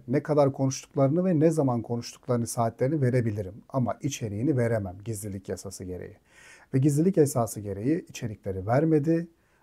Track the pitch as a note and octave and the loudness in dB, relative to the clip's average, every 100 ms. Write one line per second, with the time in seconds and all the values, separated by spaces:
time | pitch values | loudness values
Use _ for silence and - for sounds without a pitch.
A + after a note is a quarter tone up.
0 | A#2+ C#3 C#3+ D3 C#3 C#3 C3+ C3+ - C#3+ | -2 -2 0 2 2 2 -2 -2 -6 0
1 | C3+ E3 F#3 D#3 D#3+ D#3 C#3 A#2+ G#2+ A#2+ | 2 2 2 4 4 4 2 0 -2 -6
2 | - - - A#2+ A2+ - A#2 - C3 D#3+ | -8 -10 -2 -2 0 0 -2 0 0 2
3 | B2+ B2 A2+ G#2 F#2+ G#2 - C#3 A2+ - | 2 2 0 -2 -6 -10 -6 -2 -2 -2
4 | C#3 C#3 A2+ G2+ C#3+ B2+ A#2 A2+ F#2+ F#2 | -6 -6 -6 -2 0 2 2 0 -4 -8
5 | A2 G#2 G#2+ F#2+ - F#2+ G2 - F#2 F2+ | -10 -8 -8 -8 -8 -10 -10 -12 -10 -10
6 | F#2 F#2+ _ - - - _ C3 D3 C#3+ | -12 -16 _ -20 -20 -20 _ 2 4 4
7 | F3 F3+ C#3 B2+ A2+ A2 G2+ G2 A#2+ E3+ | 4 4 4 2 -2 -4 -8 -4 -2 -2
8 | - - A#2 G#2 G2+ F#2+ G2 B2+ D#3+ D#3 | -4 -10 -10 -8 -8 -6 0 2 4 4
9 | D3 E3 E3+ _ _ _ | 4 0 -2 _ _ _